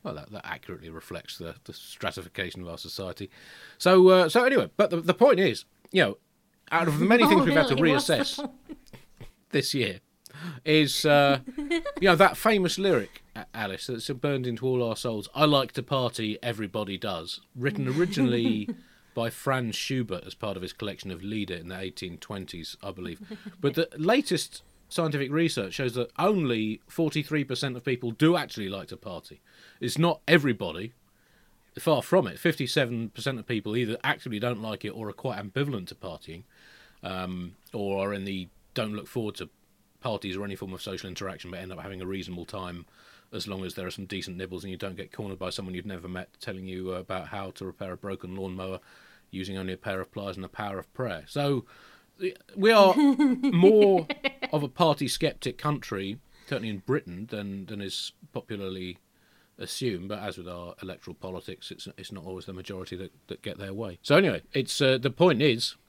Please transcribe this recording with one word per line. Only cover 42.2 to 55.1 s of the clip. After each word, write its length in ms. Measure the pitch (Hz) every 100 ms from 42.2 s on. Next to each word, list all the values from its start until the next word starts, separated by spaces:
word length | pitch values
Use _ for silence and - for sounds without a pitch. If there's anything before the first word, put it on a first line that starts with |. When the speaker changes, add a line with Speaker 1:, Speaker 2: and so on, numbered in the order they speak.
| 87 87
Speaker 1:
time 420 | 85 101 90 87 87 _ _ - _
as 140 | 110 101
long 160 | 95
as 100 | 92
there 120 | 90 92
are 40 |
some 160 | - 92
decent 300 | 98 92 90
nibbles 260 | 92 90
and 60 | 95
you 60 | 92
don't 200 | 98 92
get 160 | 92
cornered 260 | - 104 95
by 100 | 92
someone 240 | - 92
you've 100 | 90
never 220 | 98 90 90
met 200 | 90 - _
telling 260 | - 95 95
you, 280 | 92 92
uh, 40 | 92
about 300 | 92 92 76
how 220 | 101 95
to 140 | - 95
repair 260 | - 95
a 40 | 90
broken 400 | 101 95 92 95
lawnmower 420 | 95 92 92 92 _ - - _ _
using 260 | 90 95 95
only 140 | 92
a 40 | 92
pair 240 | 110 95
of 100 | 90
pliers 240 | 107 98 92
and 80 |
the 40 | 92
power 300 | - 104 95
of 140 | -
prayer. 300 | - 123 82 73
So, 380 | 147 143 135 - - - - _ _ 190 - _ 196
we 140 | 202
are 220 | 220 196
Speaker 2:
<laughs> 20 | 226
Speaker 1:
more 1120 | 285 247 285 254 269 175 185 214 202 185 156 - 269 - -
of 100 | 151
a 60 | 143
party 380 | - 165 147
skeptic 500 | 135